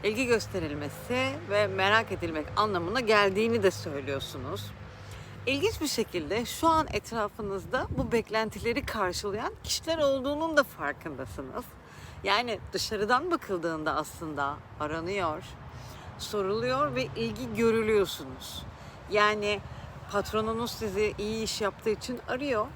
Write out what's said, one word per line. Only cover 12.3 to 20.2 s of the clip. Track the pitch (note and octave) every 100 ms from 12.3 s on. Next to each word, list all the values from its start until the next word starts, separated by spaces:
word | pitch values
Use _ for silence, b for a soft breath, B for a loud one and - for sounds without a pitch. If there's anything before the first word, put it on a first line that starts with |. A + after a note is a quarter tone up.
| G#3 A#3+ F#3+ -
dışarıdan | - - G#3+ G#3 B3 F4
bakıldığında | E4+ - F#3 E3 D#3+ D#3 C#3+
aslında | D3+ - D#3+ D3 C#3+ D3 - -
aranıyor, | D3+ E3 E3+ G3+ E3+ D#3 - - - B B B B -
soruluyor | - G#3+ F#3+ G#3+ B3 C4 D4
ve | B3 B3 A3
ilgi | A3+ G#3+ B3 G#3+
görülüyorsunuz. | A#3 A3+ G#3+ G#3 F#3 - C3+ B2+ - - - B B B -
Yani | G3+ G#3 G#3+ G3+ G3+ - B B B -
patronunuz | G3+